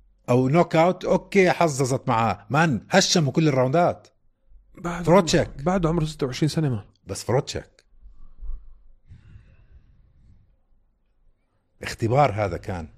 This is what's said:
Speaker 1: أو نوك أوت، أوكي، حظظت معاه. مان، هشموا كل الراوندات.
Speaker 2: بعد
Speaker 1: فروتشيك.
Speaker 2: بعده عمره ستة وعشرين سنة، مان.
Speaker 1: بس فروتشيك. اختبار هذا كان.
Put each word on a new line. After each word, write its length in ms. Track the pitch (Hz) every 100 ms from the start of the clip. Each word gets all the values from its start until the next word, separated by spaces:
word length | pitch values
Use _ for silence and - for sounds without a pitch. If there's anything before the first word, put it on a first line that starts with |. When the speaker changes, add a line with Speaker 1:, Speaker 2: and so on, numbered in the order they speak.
| _ _ -
Speaker 1:
أو 200 | 123 131
نوك 280 | 170 170 160
أوت، 280 | 175 185
أوكي، 460 | - 180 - 196 185
حظظت 580 | - 170 131 127 135 131
معاه. 380 | 113 113 95 -
مان، 360 | 139 165 107 -
هشموا 420 | 190 - 180 139
كل 160 | 165 156
الراوندات. 600 | 131 131 160 165 - _ _ _ _ _ - _
Speaker 2:
بعد 300 | - 170 175
Speaker 1:
فروتشيك. 580 | 165 190 180 165 113 -
Speaker 2:
بعده 260 | 151 190 160
عمره 160 | 170
ستة 220 | 156 - 131
وعشرين 220 | 127 151
سنة، 200 | 160 147
مان. 160 | 110 - _ -
Speaker 1:
بس 180 | 95
فروتشيك. 600 | - 131 - - - _ _ - - - - - - - - - - - - - - - - _ _ - _ _ _ _ _ _ _ _ _ _ _ _ _ _ _ _ _ _ _ _
اختبار 500 | - - 113 131 135
هذا 240 | 104 101 82
كان. 320 | - 90 -